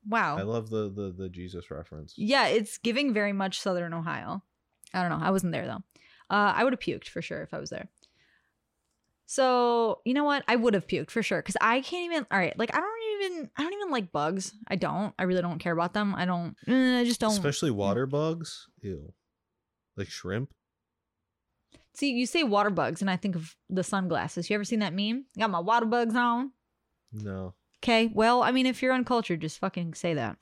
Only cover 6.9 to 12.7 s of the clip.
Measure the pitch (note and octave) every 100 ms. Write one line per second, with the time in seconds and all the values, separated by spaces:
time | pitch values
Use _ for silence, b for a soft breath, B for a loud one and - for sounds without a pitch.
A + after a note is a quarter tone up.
6.9 | C3 - E3+ D#3+ D#3 D#3 D#3 C#3+ - G3
7.9 | _ b b b b b b _ _ _
8.9 | _ _ _ - - C4 B3 A#3+ A#3 A3+
9.9 | - A#3 C4+ D4 C#4 - A#3+ A#3 G3+ -
10.9 | D#3+ D3+ A#3 - F3 - - A3 B3+ C4
11.9 | F4 F4 D#4+ A3+ G3 F3 - A#3